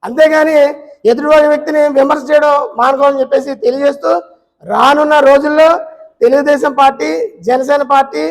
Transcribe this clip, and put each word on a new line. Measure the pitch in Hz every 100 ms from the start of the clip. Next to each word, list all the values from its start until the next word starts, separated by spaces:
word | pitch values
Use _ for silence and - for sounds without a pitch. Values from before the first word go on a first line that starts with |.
అంతేగాని | - 247 311 311 311 302 285 294 - _ 208
ఎదుటి | 240 294 302 302
వ్యక్తిని | 294 302 302 294
విమర్శ | 269 277 254 254
చేయడం | 302 294 285 247 233
మానుకోవాలని | 247 269 277 277
చెప్పేసి | 262 269 269
తెలియజేస్తూ, | 254 220 262 285 285 - 349 339 _ _ _
రానున్న | - 202 262 294 302 302
రోజుల్లో | 277 277 294 302 320 339 - - - _
తెలుగుదేశం | 233 269 285 294 294
పార్టీ, | 269 269 269 302 320 466 -
జనసేన | 175 254 262 285
పార్టీ | 269 277 269 302 311